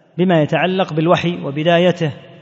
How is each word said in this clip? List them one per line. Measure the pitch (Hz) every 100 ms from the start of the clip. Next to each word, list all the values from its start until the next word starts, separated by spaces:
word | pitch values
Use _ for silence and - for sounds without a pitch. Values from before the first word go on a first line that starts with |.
| _ -
بما | 185 170
يتعلق | 190 156 175 190 175
بالوحي | 156 165 165 170 175
وبدايته، | 143 143 160 170 180 180 156 - - -